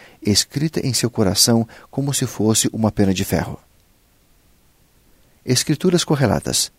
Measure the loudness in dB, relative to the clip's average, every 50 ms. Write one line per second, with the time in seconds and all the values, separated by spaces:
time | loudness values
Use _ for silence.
0 | -20 -20 -20 -6 -2 0 0 0 0 _ -4 -4 -4 -2 -4 -2 -4 -2 -2 -2
1 | -2 -2 0 0 0 0 2 2 2 2 4 2 2 -2 -8 -20 -20 _ -6 -4
2 | -4 -2 -2 -2 -4 -4 -4 -2 0 2 2 2 0 -2 -2 0 0 0 2 2
3 | 2 2 2 0 -2 -2 -2 -2 -2 -4 -10 -14 _ _ _ _ _ _ _ _
4 | _ _ _ _ _ _ _ _ _ _ _ _ _ _ _ _ _ _ _ _
5 | _ _ _ _ _ _ _ _ _ -2 -2 -2 0 -2 -4 0 0 2 2 2
6 | 2 0 0 2 2 2 2 0 0 -2 -4 -4 -4 -4 _